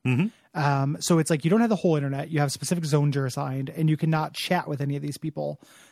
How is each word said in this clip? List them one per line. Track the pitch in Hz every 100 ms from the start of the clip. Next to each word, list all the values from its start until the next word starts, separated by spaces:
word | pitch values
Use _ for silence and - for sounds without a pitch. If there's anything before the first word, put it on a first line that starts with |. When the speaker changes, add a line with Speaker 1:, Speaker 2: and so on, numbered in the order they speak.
| 127
Speaker 1:
Mm-hmm. | 123 208 - _ -
Speaker 2:
Um, | 143 139 139 151
so | - 165
it's | 151
like, | 156
you | 165
don't | 220
have | 233
the |
whole | 190 180 151
internet. | 139 135 156
You | 156
have | 143
specific | - - 175
zones | 156 151 147 139
you're | 131
assigned, | 139 139 135 135
and | 170 156
you | 156
cannot | 160 156 156
chat | - - 180 -
with | 143
any | 139
of | 143
these | 147 -
people | 156 151 147 151 - - -